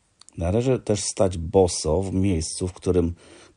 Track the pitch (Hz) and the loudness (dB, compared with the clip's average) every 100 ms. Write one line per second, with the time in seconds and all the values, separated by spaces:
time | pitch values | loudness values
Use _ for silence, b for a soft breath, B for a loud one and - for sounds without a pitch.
0 | _ _ - - 87 110 127 123 - 104 | _ _ -18 -6 -2 0 2 0 0 -2
1 | - - 98 90 80 95 90 - 78 80 | -2 0 0 0 0 4 4 2 -2 0
2 | 98 92 98 85 78 - 90 - - 87 | 0 0 0 0 -4 -6 -8 -4 0 2
3 | 85 87 B B B | 0 -2 B B B